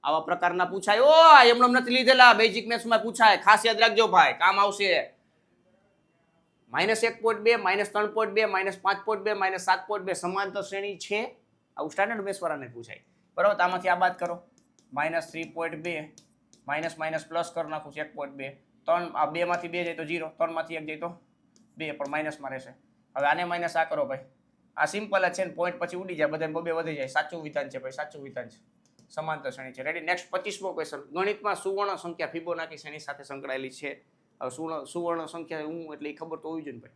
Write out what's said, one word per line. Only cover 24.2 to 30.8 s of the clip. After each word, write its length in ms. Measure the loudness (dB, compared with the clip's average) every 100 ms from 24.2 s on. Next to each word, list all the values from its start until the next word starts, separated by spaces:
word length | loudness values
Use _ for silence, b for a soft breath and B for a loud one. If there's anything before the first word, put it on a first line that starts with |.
| -12 _ _ _ _ -4
આ 80 | -4
સિમ્પલ 440 | -4 -2 0 0
જ 40 |
છે 120 | -2 -6
ને, 60 |
પોઇન્ટ 280 | -4 -6 -4
પછી 180 | -8 -8
ઉડી 180 | -10 -2
જાય, 120 | -2
બધાને 260 | -2 -6
બબે 180 | -6 -4
વધી 240 | -4 -4 -6
જાય. 120 | -4
સાચું 360 | -4 -4 -8
વિધાન 260 | -8 -8 -6
છે 100 | -10
ભાઈ, 120 | -12
સાચું 320 | -12 -12 -12
વિધાન 260 | -14 -14 -14
છે. 280 | _ _ _ _ _ _
સમાંતર 400 | -12 -8 -6 -8
શ્રેણી 240 | -12 -16
છે. 100 | -10
રેડી? 180 | -8 -8
નેક્સ્ટ 280 | -6 -6 -6
પચીસમો 440 | -8 -8 -8 -8
ક્વેશ્ચન. 240 | -8